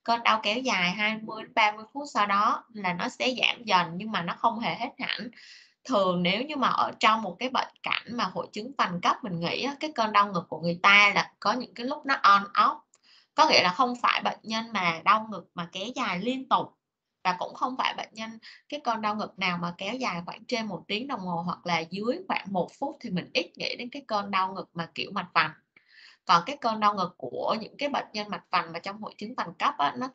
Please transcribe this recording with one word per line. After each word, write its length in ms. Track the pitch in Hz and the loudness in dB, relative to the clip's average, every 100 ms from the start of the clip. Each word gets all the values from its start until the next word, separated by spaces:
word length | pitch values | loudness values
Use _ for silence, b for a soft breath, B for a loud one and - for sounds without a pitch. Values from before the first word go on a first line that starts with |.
Cơn 200 | - 233 | -2 0
đau 160 | 226 220 | 2 2
kéo 140 | 208 233 | 0 0
dài 340 | 262 190 175 | 2 2 2
hai 260 | 208 214 220 | 2 -2 -2
mươi 200 | 220 220 | -8 -12
đến 80 | 220 233 | -4 0
ba 160 | 214 | 2
mươi 140 | 214 214 | 0 -10
phút 100 | 285 285 | -10 -4
sau 120 | 240 202 | 0 2
đó 380 | 196 226 302 - | 2 2 0 -6
là 200 | 208 202 | -6 -4
nó 160 | 175 254 | -2 -4
sẽ 240 | - 240 254 | -2 -2 2
giảm 260 | - - | 2 2
dần 240 | 220 180 165 175 | 2 2 2 -4
nhưng 160 | 220 | -4
mà 100 | 196 | -4
nó 120 | 170 - | -4 0
không 220 | 233 226 | 0 2
hề 160 | 190 170 | -2 -2
hết 160 | 254 - | -6 -6
hẳn. 300 | 226 - 247 B B B B B | -4 -4 -6 B B B B B
Thường 400 | - 220 185 175 | -2 2 2 2
nếu 200 | 175 202 | 2 0
như 120 | 285 294 | -2 0
mà 120 | 208 | 2
ở 240 | - 117 - | 2 0 2
trong 220 | 220 226 | 2 2
một 140 | 202 175 | -2 -6
cái 100 | 254 | -2
bệnh 240 | 247 - _ | -2 -4 _
cảnh 240 | - - - | -4 -4 -4
mà 120 | 240 | -4
hội 240 | 190 208 202 | -4 -4 -8
chứng 200 | 214 240 277 | -10 -8 -2
vành 240 | 202 175 | -2 2
cấp, 160 | 262 339 | 0 0
mình 160 | 214 165 | -4 -4
nghĩ 240 | 165 80 | -2 -2
á, 120 | 254 285 | -4 -4
cái 120 | 311 302 | -6 -2
cơn 160 | 214 | 2
đau 200 | 208 202 | 4 4
ngực 140 | 180 - | 0 -4
của 100 | - | -4
người 200 | 170 170 | -2 2
ta 280 | 196 202 208 185 | 8 10 8 4
là 160 | - _ | -2 _
có 140 | 202 | -2
những 200 | 247 233 | 0 -4
cái 120 | - 247 | -8 -6
lúc 200 | 302 277 | -6 -2
nó 100 | 269 | 4
on 220 | 196 202 196 | 6 6 4
off. 260 | 208 240 285 _ b b b b - | 2 2 2 _ b b b b 4
Có 140 | 311 | 6
nghĩa 140 | 202 | 6
là 60 | 180 | 4
không 240 | 190 247 247 | 4 0 2
phải 200 | - - | 0 2
bệnh 160 | 196 - | 0 -4
nhân 220 | 214 220 226 | -6 -6 -4
mà 280 | 208 175 165 170 | -2 0 0 2
đau 220 | 220 220 | 2 0
ngực 180 | 185 - | -10 -12
mà 160 | 175 170 | -10 -10
kéo 140 | 185 214 262 | -8 -8 -4
dài 240 | 220 180 | -4 -2
liên 300 | 226 262 262 | -2 -4 2
tục. 260 | 190 - _ _ _ _ _ | 2 2 _ _ _ _ _
Và 120 | 185 180 | -2 -2
cũng 140 | - | -6
không 220 | - 269 254 | -4 -4 0
phải 160 | - - | 0 0
bệnh 120 | - | -8
nhân, 160 | 220 220 226 B B _ | -10 -12 -12 B B _
cái 100 | 294 | -6
cơn 220 | 247 220 | -2 -2
đau 140 | 214 214 | -2 -2
ngực 240 | 180 - | -6 -4
nào 180 | 185 175 | -2 -2
mà 120 | 175 170 | -4 -6
kéo 180 | 196 262 | -8 -6
dài 260 | 226 175 175 | -4 -6 -8
khoảng 200 | - - | -14 -6
trên 180 | 233 214 | -4 -4
một 180 | 170 - | -8 -6
tiếng 200 | 208 277 | -6 -4
đồng 120 | 233 | -6
hồ 220 | 180 170 175 | -4 -4 -4
hoặc 200 | - 180 | -6 -2
là 140 | 165 | -2
dưới 380 | 165 190 226 349 381 | -2 -4 -4 -4 -4
khoảng 180 | - 196 | -4 -2
một 200 | 185 - - | -2 -2 -4
phút 180 | 277 - | -8 -8
thì 80 | 226 | -6
mình 200 | 175 - | -4 -2
ít 180 | - - - | -4 -4 -8
nghĩ 180 | - - | -8 -8
đến 140 | 247 | -10
cái 140 | 285 - | -12 -4
cơn 240 | 208 202 | -4 -2
đau 220 | 190 190 | -2 -2
ngực 160 | 190 - | -4 -8
mà 140 | 170 165 - | -8 -8 -8
kiểu 160 | - | -8
mạch 140 | 202 175 | -8 0
vành. 180 | 165 156 - _ b b b b b - | 0 0 -2 _ b b b b b 4
Còn 180 | 175 - | 4 4
cái 120 | 285 | -2
cơn 220 | 233 214 | -2 4
đau 140 | 208 | 4
ngực 220 | 208 175 - | 4 -2 -4
của 380 | 123 - - 226 | -10 -4 -2 -2
những 160 | - - | -4 -6
cái 120 | 285 | -2
bệnh 160 | 214 - | -2 -4
nhân 160 | 214 208 | -8 -8
mạch 140 | 170 - | -10 -2
vành 200 | 180 165 | -2 0
mà 80 | 165 | -6
trong 220 | 196 214 | -10 -10
hội 120 | 214 - | -12 -12
chứng 180 | 214 254 | -10 -6
vành 180 | 175 | -8
cấp 200 | - 240 - | -2 -2 0
á, 160 | - 247 | -2 -2
nó 120 | 262 | -8